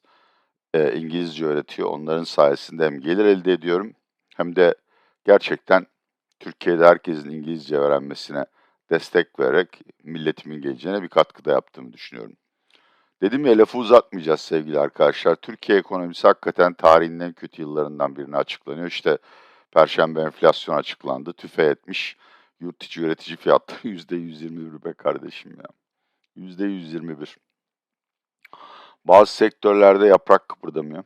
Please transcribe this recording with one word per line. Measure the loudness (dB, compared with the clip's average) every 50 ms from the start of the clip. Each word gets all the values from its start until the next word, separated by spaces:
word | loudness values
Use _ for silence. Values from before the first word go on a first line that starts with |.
| _ _ _ _ _ _ _ _ _ _ _ _ _ _ _
e, | 0 0 0 -2 -4
İngilizce | -8 -8 -6 -6 -6 -6 -8 -6 -4
öğretiyor. | -4 -4 -4 -6 -8 -10 -8 -6 -6
Onların | -6 -8 -6 -6 -6 -6 -6
sayesinde | -8 0 2 2 2 2 -2 -6 -16 -6 -4 -4
hem | -4 -4 -6
gelir | -6 -4 -2 0 2
elde | 2 2 2 2 -2 -2
ediyorum | -2 0 -4 -4 -4 -4 -6 -14 _ _ _ _ _ _ _ _
hem | _ -8 -6 0
de | 2 2 2 2 -2 _ _ _ _ _ _ _ _ _
gerçekten | 4 4 4 4 0 -8 -8 _ 0 0 0 0 _ _ _ _ _ _ _ _ _ _ _
Türkiye'de | -20 -20 -18 _ -4 -2 0 6 6
herkesin | 6 6 6 _ -8 -8 -8 -8 -12
İngilizce | -14 -14 -10 -10 -12 -12 -10 -6 -4
öğrenmesine | -2 0 0 0 -2 -4 -8 -14 -16 -16 -12 -10 -10 -10 -10 _ _ _ _ _ _ _ _
destek | -4 -4 -4 -2 -2 -2 -2 -2 _ -4
vererek | -2 0 0 0 -2 -2 _ _ _ _ -20 _ _
milletimin | -14 -12 -8 -6 -6 -6 -6 -10 -16 -16 -10
geleceğine | -10 -10 -10 -10 -10 -8 -8 -8 -8
bir | -2
katkıda | 0 0 0 0 -2 -12 -4 -2
yaptığımı | -2 -2 -2 _ _ -20 -20 -20 -20
düşünüyorum. | -20 -20 -20 -18 -18 -20 -20 -20 _ _ _ _ _ _ _ _ _ _ _ _ _ _ _ _ _
Dedim | -4 -2 -2 0 2
ya, | 4 6 6
lafı | 6 4 2 -6
uzatmayacağız | 0 6 6 6 6 4 -8 -10 -2 -2 -2 -2
sevgili | -2 -4 -4 -4 -4 -4 -2 -2
arkadaşlar. | -2 -2 0 0 0 0 0 0 0 0 0
Türkiye | 0 -4 -16 -16 -16 -2 0 0 0
ekonomisi | 0 -2 -8 -8 -8 -8 -12 2 2 2
hakikaten | 2 2 -2 -8 0 2 2 2 2
tarihinin | 2 6 6 6 6 4 2 -6 -8
en | -12 -12 -12
kötü | _ -18 -20 _ -14
yıllarından | -14 -10 -6 -6 -6 -6 -6 -6 -6 -6 -6
birine | -10 -16 -8 -6 -6
açıklanıyor. | -6 -6 -8 -16 _ -14 -12 -10 -10 -10
İşte | -10 -6 -2 -2 -2 -2 -4 _ -20 _ _ _ _ _ _ _
Perşembe | _ 2 2 2 2 -2 -2 -2 -2 -4
enflasyon | -6 -6 -6 0 2 2 2 2 -2 -6 -6
açıklandı. | -6 -6 -6 -14 _ -10 -10 -10 -10 -10 -14 -16
tüfe | _ -20 -16 -4 0 0
etmiş. | 0 0 -2 _ -14 -12 -10 -10 -12 -14 _ _ _ _ _ _ _ _ _
Yurt | -16 -16 -16 _ -20
içi | -20 -10 -6
üretici | -4 -4 -4 -6 -8 -16 -18 -10
fiyatları | 0 2 2 2 0 -4 -18 -14 -12
<laughs> | -12
yüzde | -14 -14 -12 _ -10
yüz | -10 -10 -12 -16 -16
yirmi | -16 -14 -14 -14 -14 -16 -18
bir | -14 _
be | -14 -14
kardeşim | _ -6 -6 -6 -6 -10 -16 -18 -20 -20 -20 -20 -20
ya. | -20 -20 _ _ _ _ _ _ _ _ _ _ _ _ _
Yüzde | -20 -20 -20 -10 -8 -6
yüz | -6 -6 -8 -10 -10 -12
yirmi | -12 -10 -12 -12 -14
bir. | -14 -18 -18 _ _ _ _ _ _ _ _ _ _ _ _ _ _ _ _ _ _ _ _ _ _ _ -20 -20 -20 -20 -20 -20 -20 -20 _ _ _
Bazı | 6 8 8 8 6 4
sektörlerde | 0 0 0 0 _ 0 2 4 6 6 6 6 8 6 6
yaprak | 6 6 6 4 2 2 2 _
kıpırdamıyor. | -16 -16 -14 -12 -10 -10 -10 -10 -12 -16 -18